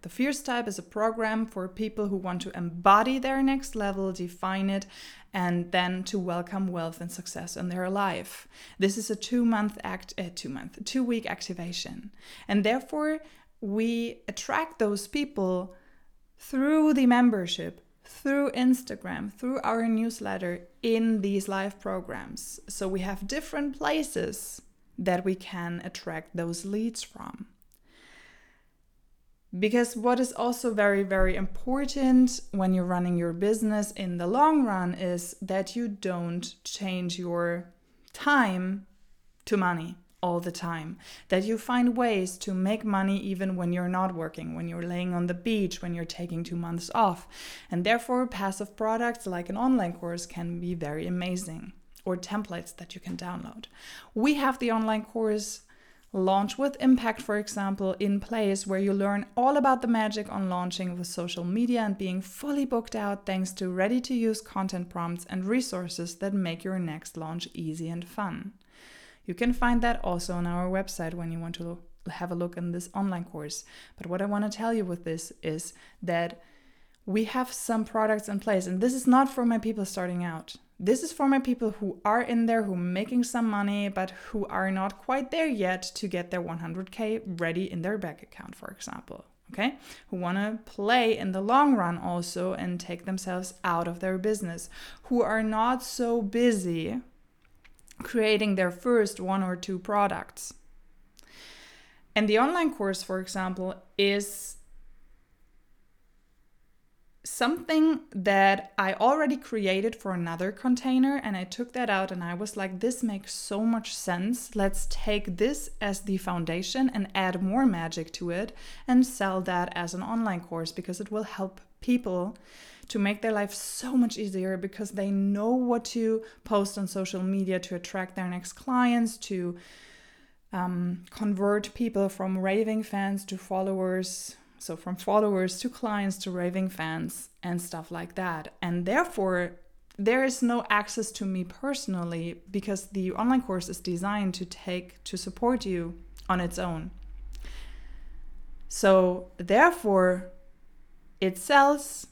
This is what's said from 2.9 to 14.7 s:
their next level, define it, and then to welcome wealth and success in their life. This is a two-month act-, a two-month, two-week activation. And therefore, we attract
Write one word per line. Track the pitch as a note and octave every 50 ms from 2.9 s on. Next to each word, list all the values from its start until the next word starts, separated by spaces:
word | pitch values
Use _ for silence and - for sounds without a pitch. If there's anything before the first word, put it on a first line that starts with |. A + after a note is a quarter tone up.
| G3 G#3 A#3 C4 C4 C4+
their | B3 C4 C4+ C4+ C4+
next | C4+ C4+ C4+ C4+ - -
level, | A3+ G#3 G3+ G3 G3 G3 F#3+
define | F#3 F3+ F3+ F3 F3 - - F#3+ F#3+ F#3+ G3 G3
it, | G3 G3 G3 - - - - - - - - - -
and | G3 F3+ F3+ F3 F3 F3 F3
then | F3 F#3 F3+ F3+ F3+ F#3 F#3
to | - - G3+
welcome | F3+ F3 E3+ E3+ F3 F3 G3+ F#3+ G3 F#3
wealth | F3 F3 E3 E3 E3 -
and | - E3+ -
success | - F3+ - - - E3 E3+ - -
in | F3 F3+
their | F3 F3+ F#3 F#3
life. | F#3+ G3+ G3+ G3 E3+ - - - - - - - - - - - - -
This | F#3+ G3 G3
is | A3+ G#3 -
a | A3
two-month | G#3 - - B3 B3 A#3+ A#3 A3+ G#3+ G#3 G#3 G3+ - -
act-, | - F#3 F#3 - - -
a | - F#3+ F3
two-month, | F3 - - - C4+ C4 - - - - G#3+
two-week | - - C4 B3+ A#3 A#3+ A3+ A3+
activation. | - - - - - F#3 F3 E3+ F3 F3 - - - - - - G#3 - - - - - - - -
And | G3+ G3+ G3+
therefore, | G#3+ A#3 C4 B3+ - - D4+ D4+ D4+ D#4 D#4 D#4 - - - - _ - _
we | - G3+ G3 G#3+ A3+ A3+ A#3 A#3 A#3 A#3 A#3 - - -
attract | G3 - - - - - D#4+ D#4+